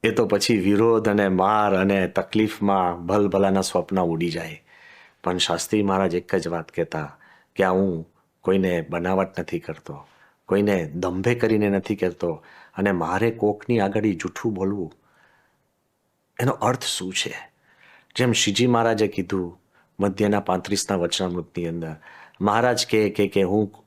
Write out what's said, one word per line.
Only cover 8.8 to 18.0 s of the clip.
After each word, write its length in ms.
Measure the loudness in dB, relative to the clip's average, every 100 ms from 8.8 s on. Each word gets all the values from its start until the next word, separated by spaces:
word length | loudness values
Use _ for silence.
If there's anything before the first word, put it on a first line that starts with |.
બનાવટ 580 | -4 -4 -2 0 -2 -4
નથી 180 | -8 -8
કરતો, 480 | -8 -14 -14 -16 -18 _ _ _ -2
કોઈને 440 | 0 2 0 -2
દંભે 400 | -4 -4 -2 -2
કરીને 340 | 0 2 2 2
નથી 280 | 0 -2 -2
કરતો, 480 | -2 -2 -6 -6 -14 -20 -16 -2
અને 160 | 0
મારે 380 | 0 0 0 -2
કોકની 500 | 0 -2 -2 -2 0
આગળ 200 | 2 0
જૂઠું 540 | -2 -2 -6 -6 -6
બોલવું, 380 | -2 -4 -4 -8 -12 _ _ _ _ _ _ _ _ _ _ _ _ _ -2
એનો 120 | -2
અર્થ 300 | 2 0 0
શું 300 | -4 -6 -6
છે? 400 | -6 -6 -8 -16 _ _ _ -20 -20